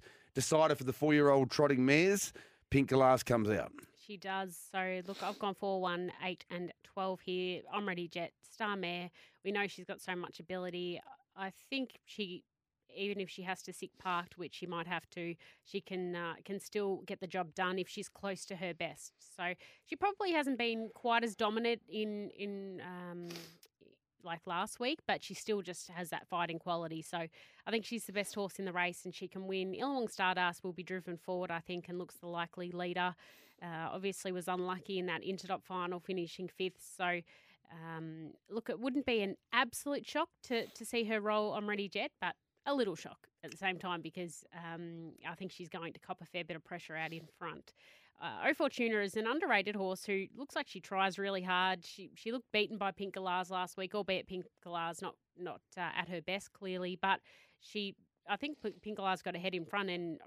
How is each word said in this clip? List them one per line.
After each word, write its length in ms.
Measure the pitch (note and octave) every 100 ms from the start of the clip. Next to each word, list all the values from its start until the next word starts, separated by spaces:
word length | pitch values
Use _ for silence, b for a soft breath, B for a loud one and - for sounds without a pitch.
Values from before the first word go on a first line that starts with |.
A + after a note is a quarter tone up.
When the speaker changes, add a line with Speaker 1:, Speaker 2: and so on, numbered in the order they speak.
| b b b
Speaker 1:
decider 420 | - - D#3 D#3 D3
for 80 |
the 100 | C3
four-year-old 560 | - D3+ D3 C#3+ C#3 B2+
trotting 360 | - C#3+ C3 B2+
mares. 460 | D3 F#3 G3+ - B B B -
Pink 200 | C3+ C3+
Glass 340 | C3 C3 B2+
comes 260 | - A#2 G#2+
out. 220 | G2 A1 - - - -
Speaker 2:
She 120 | G3
does. 420 | G3 F#3+ F#3+ E3+ -
So, 300 | F#3+ F#3 F#3 F3+
look, 160 | G3
I've 160 | F#3 G#3
gone 160 | G3+ F#3
four, 260 | G3+ F#3+
one, 300 | F3+ F3 F3+ -
eight 240 | F#3 F#3 -
and 240 | F3 F3 -
twelve 380 | - - F#3+ F3+
here. 400 | - F3+ F#3 F3 -
I'm 140 | G3+ G3+
Ready 220 | F3 E3+
Jet, 240 | F3 E3+ -
star 320 | - - G#3+ G3
mare. 340 | F3 F3 F3 b b b -
We 60 |
know 160 | G#3 G3+
she's 180 | - F3+
got 160 | F#3+
so 140 | - F3+
much 240 | E3+ -
ability. 600 | E3+ F#3 F3+ F3+ F3+ F3 - - _ F#3+
I 160 | F#3+ - -
think 300 | C4+ B3+ - -
she, 380 | - F#3+ F3+ - _ _ _ _ F3
even 240 | G3+ G3+
if 100 | F#3
she 140 | -
has 180 | F3+ F3+
to 100 | -
sit 180 | - F#3 -
parked, 400 | F#3 F3 F3+ -
which 180 | D#3+ -
she 100 | F3
might 220 | E3+ E3
have 220 | E3+ -
to, 240 | F3+ E3+ E3 b b
she 180 | - G3
can, 340 | - F#3 F3+ F3
uh, 200 | E3+ D#3+
can 160 | - G3
still 440 | - G#3+ G3 F#3 F3+
get 140 | F#3
the 80 | F#3
job 260 | F#3+ E3+
done 240 | F#3+ F3+ F#3
if 100 | F3
she's 220 | - -
close 360 | - G3+ F3+ -
to 100 | F3+
her 180 | F3+
best. 400 | E3 E3 D3 - - - -
So 180 | F3 F3+ B B -
she 100 | D#4+
probably 360 | G4+ G4+ G4
hasn't 260 | D#4+ C#4 A#3+
been 320 | A#3 A3+ A3
quite 300 | - A#3+ A#3
as 120 | A#3 G3
dominant 460 | G#3+ A3 A#3 A3+ -
in, 420 | G#3 G#3+ G#3 G3+
in, 500 | - G3+ G3 G3 F3+
um, 460 | F3+ F3+ F3 F3 F3 E3+ E3 E3+ - _ - _ _ _
like 180 | F3+ E3 F#3
last 340 | F3 G#3+ -
week, 200 | B3 D#4+ -
but 160 | F3+
she 120 | - G3
still 260 | - G#3
just 280 | F3 E3+ -
has 200 | F3 F3
that 180 | E3 -
fighting 300 | F3 E3+ E3+
quality. 440 | F3+ E3+ E3 D#3+
So 140 | D#3 E3+
I 540 | E3 - - - A3+
think 140 | A3 F#3+
she's 200 | A#3 -
the 80 |
best 200 | G3 F#3+
horse 240 | G#3+ G3 -
in 80 | F#3+
the 80 |
race 320 | F3+ F3 F3 F#3
and 80 |
she 140 | - F3+
can 180 | F#3+ F#3+
win. 280 | F#3+ F#3+
Illawong 360 | F#3 C4+ C4+ G#3+
Stardust 540 | - F#3 F#3 F3+ E3+
will 100 | F#3
be 100 | F3+
driven 340 | F3 F#3 F3 E3+
forward, 340 | - F3+ F3+
I 80 | E3+
think, 300 | - F3 F3+
and 100 | F3
looks 160 | F3 -
the 120 | F3
likely 440 | E3+ E3+ - F3
leader. 440 | F3 F3+ F3+ F3+ F3 b b b -
Uh, 280 | F3 D#3+ E3
obviously 400 | F#3+ G3 F3+ G3
was 160 | F3+ F3
unlucky 500 | F3+ F3+ F3+ - F#3
in 80 | F3+
that 160 | E3
Interdop 420 | - F#3+ F#3 F3+
final, 360 | - F3+ F3 F3
finishing 480 | - F#3 E3+ - F3+
fifth. 360 | - F#3 - - -
So, 240 | F3+ F3 b b b b -
um, 600 | E3 E3 E3 D#3+ D#3+ D#3 - -
look, 200 | G#3+ -
it 100 | F#3
wouldn't 260 | C4 C4+ C4
be 160 | A3+
an 160 | G3+ - _
absolute 520 | A#3 B3+ - C#4+ C#4+ -
shock 240 | D4 E4 _
to, 220 | - A#3 -
to 180 | - A3+
see 200 | A#3 A3
her 160 | A3
roll 300 | G#3 G#3+ G#3+
on 140 | G#3 G#3
Ready 220 | G3+ G3+
Jet, 240 | G3+ C#4 -
but 160 | F#3+ - _ _ C#4+
a 80 |
little 220 | C#4+ G#3+ -
shock 320 | - - - _
at 80 | D#3+
the 60 | F3
same 220 | F#3+ F3+
time 220 | F#3+ E3+
because, 420 | D#3+ F#3 F3 - -
um, 600 | E3+ E3 E3 E3+ E3 D#3+ - D#3
I 100 | E3
think 160 | G3
she's 180 | - F3
going 240 | F3+ E3
to 60 | -
cop 220 | - F#3
a 40 | E3
fair 180 | F3
bit 140 | E3+ E3
of 80 | -
pressure 320 | F3 - D#3+
out 160 | D#3+
in 120 | E3 D#3+ -
front. 340 | E3+ D#3 - b b b b -
Uh, 260 | D#3+ G#2 C4
O 60 |
Fortuna 460 | D#4 D4 - A#3 G#3+
is 160 | G3 A3
an 100 | A3+
underrated 500 | D4 F4 G#3 F#3+ G#3
horse 280 | F#3+ F#3+
who 220 | - G3 F#3+ -
looks 200 | C#4+ D#4+
like 120 | C#4
she 120 | F#3
tries 360 | - F#3+ F#3+ F#3
really 240 | G3 F#3+
hard. 440 | F#3 F3+ F#3 F#3 -
She, 260 | - E3+ -
she 160 | A3+
looked 200 | B3 -
beaten 260 | G#3+ G#3 G#3+
by 140 | G3
Pink 240 | F#3+ G3 F#3+
Galahs 360 | F#3 F3+ F3+
last 260 | F#3 F3+ -
week, 180 | F#3+ G#3
albeit 320 | F#3+ F#3 -
Pink 180 | F#3 - _ F3
Galahs 360 | E3+ E3 E3
not, 140 | F#3 - _ -
not, 240 | F3 - _ F#3+
uh, 140 | E3+ -
at 140 | F3
her 120 | F3
best, 300 | E3+ F#3+ -
clearly, 440 | - F#3+ F#3 F3+ F3+
but 180 | F#3+ F#3 b b b _
she, 360 | - G#3+ - - _ _ E3+
I 100 | -
think 200 | D4 D4
P-, 100 | G#3+ -
Pink 180 | G#3 G#3
Galahs 220 | F#3+ F#3
got 140 | F3+ F3
ahead 180 | F#3
in 120 | F3+ E3
front 240 | G3+ F#3+
and 300 | F3 E3+ D#3